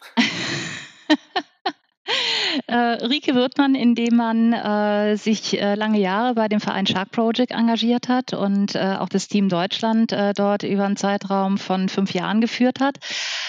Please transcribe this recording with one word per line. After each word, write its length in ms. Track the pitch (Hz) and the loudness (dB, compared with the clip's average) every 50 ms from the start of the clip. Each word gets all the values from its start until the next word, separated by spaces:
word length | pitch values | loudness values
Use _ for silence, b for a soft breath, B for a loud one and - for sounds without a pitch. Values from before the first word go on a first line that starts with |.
| - - - | -20 -4 -2
<laughs> 120 | 240 - - - - - - - 143 175 - - - - - - - - - 302 - - _ - 359 - _ _ _ - 370 - _ _ _ _ _ B B 480 539 494 466 453 440 427 370 330 277 - | 0 0 0 -2 -6 -6 -6 -6 -6 -8 -10 -12 -14 -16 -18 -20 -6 -2 0 0 0 0 _ -6 -6 -6 _ _ _ -8 -8 -8 _ _ _ _ _ B B -4 -2 -2 -2 -2 -2 -2 -2 -4 -4 -4
Äh, 100 | - 233 | -2 0
Rike 580 | 240 240 233 233 - - 240 285 302 - - 269 | 0 2 0 0 -2 -2 -2 -2 -2 0 0 2
wird 220 | 247 247 269 - | 2 2 2 2
man, 180 | - 277 269 269 | 2 2 4 2
indem 420 | 262 233 240 233 233 233 233 233 | 4 4 4 4 2 2 2 2
man, 360 | 240 233 226 226 226 226 233 | 2 2 2 2 2 2 2
äh, 640 | 233 - - 208 208 208 208 208 208 208 208 208 214 | 2 0 0 0 0 2 2 2 2 2 2 2 0
sich, 420 | 202 - 214 220 - - - 196 - | 0 0 0 0 0 -2 -2 -2 0
äh, 160 | 196 202 202 | 0 0 0
lange 260 | 208 214 220 214 208 | 0 0 2 2 2
Jahre 340 | 196 180 190 208 240 254 240 | 2 2 2 0 0 0 0
bei 140 | 226 214 208 | 0 0 2
dem 120 | 214 214 | 0 0
Verein 260 | - 202 - 196 196 | 0 -2 -2 -2 -2
Shark 260 | - - 190 196 - | -2 -2 -2 -4 -4
Project 400 | - 240 226 226 226 247 254 - | -2 0 0 0 2 0 0 0
engagiert 560 | - 220 233 226 233 208 226 233 240 240 - - | 0 0 2 2 2 2 2 0 0 0 0 0
hat 240 | 247 254 254 - - | 0 0 -2 -4 -4
und, 400 | - 196 202 196 202 202 - - | -2 0 0 2 0 0 0 0
äh, 220 | 190 190 190 196 - | -2 -2 -2 -2 -2
auch 100 | - 175 | -2 -2
das 200 | - 190 - - | -2 -4 -2 0
Team 200 | - 208 202 196 | 0 2 2 2
Deutschland, 640 | 180 170 180 202 - - 233 226 220 226 226 214 | 2 0 0 -2 -2 -2 0 0 2 2 2 2
äh, 220 | - - 202 202 196 | 0 0 0 0 0
dort 300 | 202 202 202 208 202 - | 0 0 0 0 0 -2
über 200 | - 196 196 196 | -2 -2 0 0
einen 120 | 196 202 | 0 -2
Zeitraum 600 | - - 202 202 202 - 190 196 196 196 196 196 | 0 0 0 -2 -2 -2 -2 0 0 0 0 0
von 320 | 196 - - 185 190 185 190 | -2 -2 -2 -2 0 -2 -2
fünf 240 | - 196 196 - | 0 0 -2 0
Jahren 280 | - 180 170 170 196 220 | -2 -2 -2 0 0 0
geführt 400 | 226 220 - - 247 254 - - | 0 0 0 2 2 2 2 0
hat 180 | 269 277 269 B B B B B B B B B B | 0 -2 -2 B B B B B B B B B B